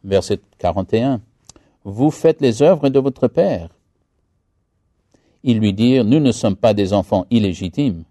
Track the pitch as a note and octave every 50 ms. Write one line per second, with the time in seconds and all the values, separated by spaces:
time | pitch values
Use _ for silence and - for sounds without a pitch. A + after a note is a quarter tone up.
0 | - G2 G2 F#2+ - - G#2 - _ _ _ _ - F2 E2+ G2 F#2+ - - A2+
1 | A#2+ C3+ C3+ G#2+ - _ _ _ _ - _ - _ _ _ _ _ G2+ G2 A2
2 | C3+ D3+ D3 - - E3 D3+ - C#3+ B2+ A2 A2 C#3+ E3 F#3+ D3+ - C#3 C3 C3+
3 | C3 C#3 B2+ - - A#2 _ E3 E3+ G3 B2+ F2+ E2+ - _ _ _ _ _ _
4 | _ _ _ _ _ _ _ _ _ _ _ _ _ _ _ _ _ _ _ _
5 | _ _ _ _ _ _ _ _ - C3 A#2 G#2+ G#2+ G#2 F#2+ F#2+ A2+ B2 C3 C3
6 | A2+ G#2 C3 D#3+ D3 B2 G#2+ - - A2 F#2+ - - A2+ G#2 G#2 G2+ F#2 G2+ G2+
7 | F#2 - G#2+ F#2+ F2 _ A#2+ A#2 G#2+ G2 E2+ E2 G2 F2+ - - D3 C3 F2+ E2
8 | E2 _